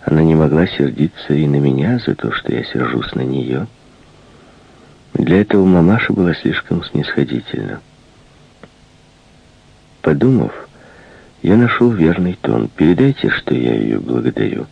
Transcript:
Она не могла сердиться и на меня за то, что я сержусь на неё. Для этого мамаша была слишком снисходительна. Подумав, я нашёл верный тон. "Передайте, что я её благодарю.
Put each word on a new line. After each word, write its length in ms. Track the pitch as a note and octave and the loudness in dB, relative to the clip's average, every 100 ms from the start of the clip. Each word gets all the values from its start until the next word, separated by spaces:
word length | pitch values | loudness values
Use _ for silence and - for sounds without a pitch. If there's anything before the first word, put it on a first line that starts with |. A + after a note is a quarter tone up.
Она 220 | - D#2 | 0 2
не 100 | D#2+ | 4
могла 320 | D#2+ D#2 D2+ F2+ | 4 4 2 0
сердиться 680 | - C#2+ - D2+ - - D2 | 0 -2 0 -4 -4 -4 0
и 100 | D2+ | 2
на 120 | C#2+ | 2
меня 420 | C#2+ C2+ D#2 B2 | 2 0 0 -2
за 120 | - - | -2 -4
то, 160 | - | -4
что 200 | - - | -6 -6
я 120 | A#1 | -6
сержусь 500 | A1 - B1 B1 - | -4 -6 -4 -4 -6
на 80 | - | -6
неё. 460 | C2 C2+ B1+ B1+ G#2+ _ _ _ - _ - - - - _ - - _ _ | -4 -4 -4 -6 -8 _ _ _ -20 _ -20 -20 -20 -20 _ -20 -20 _ _
Для 280 | - - F#2 | -4 2 2
этого 260 | G#2 G#2 F#2+ | 4 4 4
мамаша 460 | F2+ E2+ A2 - | 6 4 2 0
была 200 | - F2+ | 0 0
слишком 500 | D#2+ - - - F2 | 0 -2 -4 -4 -6
снисходительна. 960 | F2 D2+ D2 - C2+ B1 A1+ B1+ G1+ G1+ - _ _ _ _ _ _ _ - _ _ _ _ _ _ _ _ _ _ _ _ _ | -4 -4 -4 -2 -2 -4 -8 -10 -8 -12 -16 _ _ _ _ _ _ _ -20 _ _ _ _ _ _ _ _ _ _ _ _ _
Подумав, 680 | - D#2 B2 B2+ A#1+ - - - - - - - - _ | -2 2 2 2 0 -6 -20 -20 -20 -20 -20 -20 -20 _
я 140 | - G#2 | 2 4
нашёл 340 | A#2+ - A#2+ | 4 2 2
верный 440 | A2 D#2+ F2 F2+ F#2 | 4 2 2 -2 -4
тон. 280 | - A1+ A1 - | -2 -2 -2 0
"Передайте, 540 | D2+ F2+ C3+ C3+ - | 2 4 2 2 -2
что 240 | - - | -4 -2
я 220 | B1 A#1+ A1 | -2 0 -2
её 240 | G#1+ G#1+ | -2 -4
благодарю. 640 | G1+ B1 A#2+ G#2 G#2 - - | -4 -2 -2 -2 -4 -4 -10